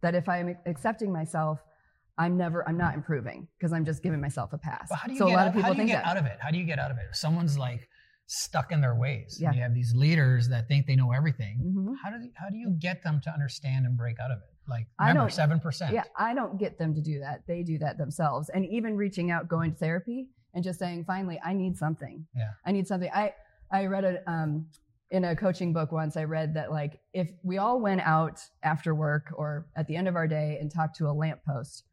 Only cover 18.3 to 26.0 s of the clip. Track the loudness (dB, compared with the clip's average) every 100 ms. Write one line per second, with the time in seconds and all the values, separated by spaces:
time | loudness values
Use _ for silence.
18.3 | 0 -4 -2 -2 -2 -2 -2 -2 -2 -2
19.3 | -2 0 0 0 0 0 -2 -4 -8 -8
20.3 | _ _ -6 -4 -4 -6 -6 -4 -4 -4
21.3 | -6 -4 -2 -2 -2 -4 -4 -8 -14 -10
22.3 | -6 -6 -6 -2 0 0 -2 -2 0 -2
23.3 | -4 -20 _ -4 -2 0 0 0 0 -2
24.3 | -2 0 -2 -6 -14 _ _ _ 0 2
25.3 | 2 0 0 0 0 0 0